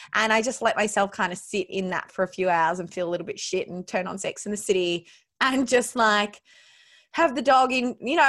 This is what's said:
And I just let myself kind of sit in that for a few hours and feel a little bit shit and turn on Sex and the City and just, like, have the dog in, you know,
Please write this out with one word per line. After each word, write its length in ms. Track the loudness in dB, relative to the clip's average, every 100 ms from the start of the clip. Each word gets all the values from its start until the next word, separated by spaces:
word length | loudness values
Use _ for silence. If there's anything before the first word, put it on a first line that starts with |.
| -4
And 180 | 0 2
I 120 | 2
just 180 | 0 0
let 140 | 0 0
myself 360 | 0 0 -2
kind 220 | 0 -4
of 60 | -4
sit 280 | -6 -6 -4
in 200 | -4 -4
that 220 | -4 -6
for 120 | -4
a 40 | -4
few 200 | 0 2
hours 320 | 2 2 0
and 140 | -6
feel 160 | -6 -4
a 20 |
little 140 | -4 -6
bit 140 | -10
shit 280 | -6 -4 -4
and 180 | -8 -6
turn 180 | -6 -4
on 140 | -6
Sex 260 | -8 -8 -8
and 80 |
the 40 | -6
City 500 | -2 0 0 -2 -6 -20 _ -2
and 260 | 0 0 2
just, 280 | 2 2 2
like, 460 | 4 4 0 -6 _ _ _ _ _ _ _
have 200 | 0 0
the 80 | 2
dog 300 | 4 6 4
in, 240 | 2 -2 -4
you 160 | -2
know, 80 | 4